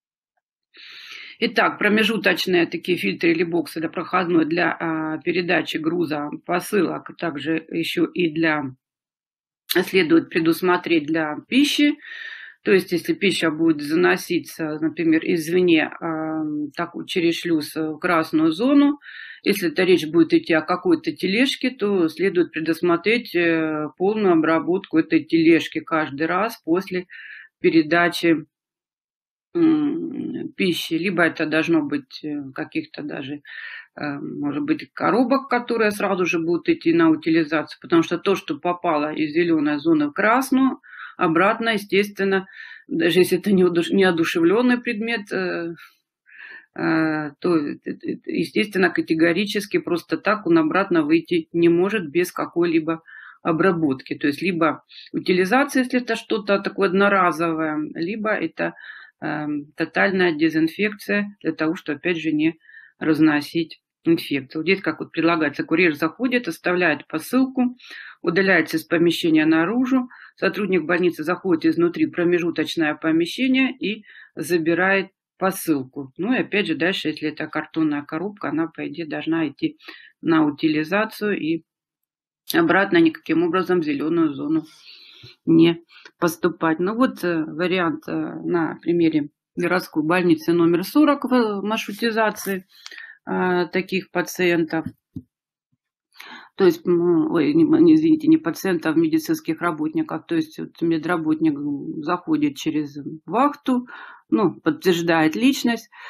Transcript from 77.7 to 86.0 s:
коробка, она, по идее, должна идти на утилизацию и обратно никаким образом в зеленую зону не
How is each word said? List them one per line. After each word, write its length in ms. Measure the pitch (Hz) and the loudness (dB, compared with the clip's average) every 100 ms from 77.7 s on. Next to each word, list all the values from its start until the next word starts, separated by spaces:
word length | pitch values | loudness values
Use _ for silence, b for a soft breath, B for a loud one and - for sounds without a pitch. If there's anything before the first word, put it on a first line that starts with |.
| 160 156 147 | -2 0 -2
коробка, 460 | 147 160 196 202 151 | -6 -8 -8 -8 -6
она, 180 | 143 165 | -4 -4
по 200 | - 147 | -6 -10
идее, 200 | 147 160 | -10 -8
должна 400 | 151 151 165 156 | -6 -2 -2 -2
идти 280 | 143 156 - B B B B | -4 -6 -6 B B B B
на 240 | 151 160 151 | 0 2 2
утилизацию 920 | 139 160 151 156 202 214 - 208 196 | 0 0 0 0 -2 -2 -4 -4 -4
и 240 | 151 165 - _ _ _ _ _ _ _ - 320 | -4 -6 -8 _ _ _ _ _ _ _ -4 2
обратно 420 | 330 285 302 170 | 4 4 4 4
никаким 440 | 165 - - 160 | 4 2 -2 0
образом 380 | 175 180 180 180 | 2 0 0 0
в 40 | 151 | 0
зеленую 480 | 139 151 170 156 139 | -2 -2 0 0 0
зону 300 | 147 160 156 B B B B B B B - | -2 -2 -2 B B B B B B B 4
не 380 | 165 165 170 - B | 6 6 4 -6 B